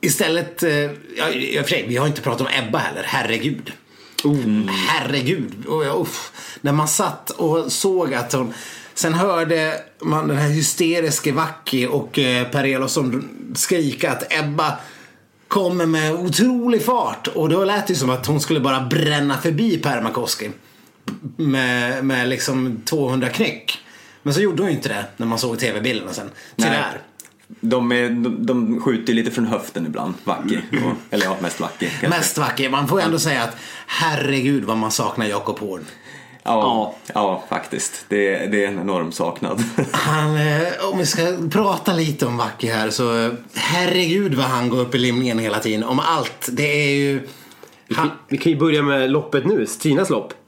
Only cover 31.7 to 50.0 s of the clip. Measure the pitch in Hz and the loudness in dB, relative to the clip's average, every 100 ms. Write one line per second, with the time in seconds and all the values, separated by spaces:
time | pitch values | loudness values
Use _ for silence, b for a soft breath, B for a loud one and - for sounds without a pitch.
31.7 | - 87 - - 170 151 - 147 - 135 | -4 -4 -2 0 2 0 0 -2 0 0
32.7 | 135 143 185 165 165 151 135 117 - B | 0 2 2 2 2 2 2 0 -2 B
33.7 | B B - 160 151 139 139 131 139 - | B B 0 0 2 0 2 2 2 2
34.7 | 113 113 - 107 - 107 101 104 107 107 | 0 0 0 -2 0 0 0 -4 -6 -6
35.7 | 92 78 B B B B B - 113 127 | -8 -12 B B B B B 0 2 2
36.7 | 113 107 - - - 101 92 - - - | 2 -2 -6 -6 0 0 0 -4 -6 -4
37.7 | - - - - 101 98 95 87 104 101 | -6 -6 -8 -2 0 2 0 0 0 0
38.7 | 98 92 92 82 82 - - 98 101 117 | -2 -2 -2 -2 -2 -4 -2 -4 -2 -2
39.7 | - 147 - - 151 151 151 151 147 170 | -2 -2 0 0 2 2 2 2 2 0
40.7 | 180 196 190 165 - 170 180 165 175 202 | -2 -2 0 0 2 0 0 0 2 2
41.7 | 170 - 175 160 147 123 120 110 - 117 | 2 0 2 0 0 0 0 -2 -2 -2
42.7 | 113 110 107 123 117 113 120 - - - | 0 0 0 2 2 2 -2 -8 -6 0
43.7 | 170 180 180 175 180 202 131 131 127 123 | 2 2 2 4 2 2 2 2 2 2
44.7 | 123 123 127 123 120 127 113 113 104 110 | 2 2 2 2 2 2 0 0 0 0
45.7 | 107 117 131 160 165 117 - - 127 147 | 0 0 0 2 0 -2 -6 -6 0 0
46.7 | 147 147 139 139 135 135 B B B B | 2 2 4 2 0 -4 B B B B
47.7 | B B 110 160 - - 139 165 147 160 | B B 0 0 -2 -6 0 2 4 4
48.7 | 151 143 139 131 147 151 143 135 202 110 | 4 2 2 2 2 2 0 2 2 0
49.7 | - 160 147 | -2 2 2